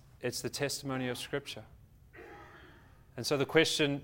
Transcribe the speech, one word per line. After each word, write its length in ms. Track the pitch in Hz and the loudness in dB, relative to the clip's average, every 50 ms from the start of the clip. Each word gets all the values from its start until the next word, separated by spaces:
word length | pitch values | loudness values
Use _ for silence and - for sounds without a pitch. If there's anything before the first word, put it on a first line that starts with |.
| - - - - | -14 -20 -16 -6
it's 200 | - 127 120 - | -4 -4 -2 -2
the 80 | - 120 | -4 -4
testimony 600 | - - 143 135 - - - 139 135 131 127 123 | -2 0 -2 -2 -2 -2 -4 -4 -2 -2 0 -2
of 80 | 123 - | -2 -4
Scripture. 480 | - - - 143 - - - 110 110 - - - - - - - - - - - - - 415 - - - - - - - - - - - - - - - - - | -4 -4 -4 -4 -4 -4 -10 -10 -12 -14 -20 -20 -20 -20 -20 -20 -20 -20 -20 -18 -18 -16 -16 -18 -18 -18 -18 -20 -20 -20 -20 -20 -20 -20 -20 -20 -20 -16 -10 -6
And 80 | 117 | 0
so 100 | - 151 | 0 2
the 100 | 139 135 | 2 2
question 560 | 127 - 160 165 151 - - 156 143 143 139 | 6 6 6 6 6 6 4 4 2 2 0